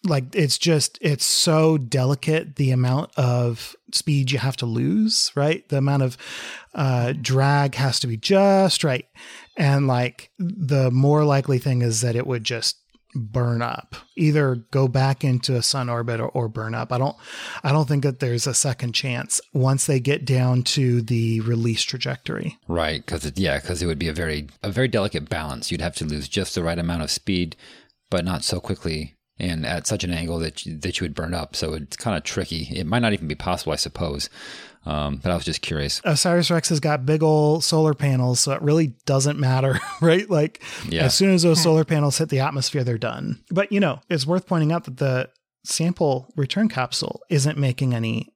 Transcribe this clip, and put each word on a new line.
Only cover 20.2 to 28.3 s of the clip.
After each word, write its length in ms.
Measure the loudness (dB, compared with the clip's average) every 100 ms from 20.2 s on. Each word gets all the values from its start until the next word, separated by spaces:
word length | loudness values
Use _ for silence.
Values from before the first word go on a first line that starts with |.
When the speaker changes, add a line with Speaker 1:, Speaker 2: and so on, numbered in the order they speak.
Speaker 1:
down 380 | 0 2 2 2
to 400 | 0 0 2 2
the 380 | 2 0 0 0
release 420 | 0 0 0 0
trajectory. 720 | -4 -4 -6 -6 -8 -6 -6 -10 -6
Speaker 2:
Right, 360 | -2 -2 -4
'cause 220 | -6 -6 -6
it, 100 | -2
yeah, 220 | 0 0
'cause 240 | -4 -4
it 40 | -2
would 120 | -2
be 100 | -4
a 40 |
very, 360 | -4 -4 -4 -8 _
a 80 | -6
very 160 | -2 0
delicate 400 | 0 -2 -4 -6
balance. 420 | -6 -6 -8 -6
You'd 80 | -4
have 160 | -6 -4
to 80 |
lose 240 | -6 -6 -4
just 260 | -4 -4
the 80 | -2
right 160 | -2 -2
amount 240 | -2 -4
of 80 | -4
speed, 460 | -6 -2 -2 -2 -8 -20 -20 _ _ _
but 140 | -4
not 200 | -2